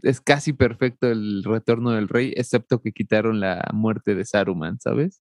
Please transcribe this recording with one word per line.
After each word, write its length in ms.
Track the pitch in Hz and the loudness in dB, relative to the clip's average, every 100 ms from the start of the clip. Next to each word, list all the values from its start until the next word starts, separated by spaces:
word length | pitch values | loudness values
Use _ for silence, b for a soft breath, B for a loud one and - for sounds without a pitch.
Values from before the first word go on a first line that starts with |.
es 180 | - 127 | -2 0
casi 320 | - 147 156 | 2 2 2
perfecto 540 | 135 120 113 127 - 123 | 2 2 2 -4 0 0
el 340 | 113 104 101 | 0 -2 -4
retorno 480 | 101 113 113 117 120 | -2 -2 0 0 2
del 160 | 110 101 | 0 0
rey, 260 | 120 127 - | 0 0 -2
excepto 460 | 123 117 - 120 | 0 0 0 -2
que 100 | 110 | -2
quitaron 460 | - 101 107 113 110 | -6 0 2 2 0
la 300 | 98 90 - | 0 -2 -2
muerte 420 | 107 110 104 - 95 | 0 0 0 0 -2
de 100 | 95 | 0
Saruman, 540 | 104 95 90 80 107 | 0 0 -2 -4 -6
¿sabes? 420 | - 113 170 - | -2 0 -2 -4